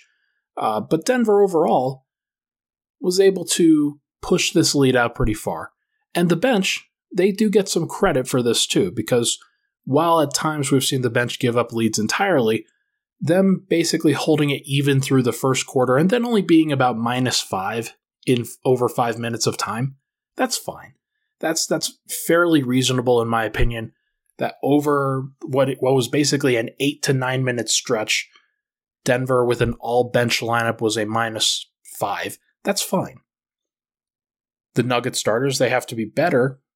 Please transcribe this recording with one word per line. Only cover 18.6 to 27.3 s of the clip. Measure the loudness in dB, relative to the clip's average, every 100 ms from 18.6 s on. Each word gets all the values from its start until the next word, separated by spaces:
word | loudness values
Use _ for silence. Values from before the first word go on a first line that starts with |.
over | 0 2 0
five | 0 -2 -4
minutes | -6 -4 -4
of | -4
time, | -6 -6 -6 -8 _ _ _ -4
that's | -4 -4
fine. | -10 -14 -20 _ _ _ _ _
That's, | -6 -4 -4
that's | -4 -6 -12 -12 -6 0
fairly | 2 4 2
reasonable | 2 0 0 0 2 2
in | 2
my | 0 -2
opinion, | 0 0 0 -8 _ _ _ _ -8
that | -8 -4
over | 0 2 2 0 0 -4 -6 -12
what | -4 0 0
it, | 0
what | 0 2
was | 2
basically | 0 0 0 2 0
an | -2 -4
eight | -4 -2
to | -2
nine | 0 -2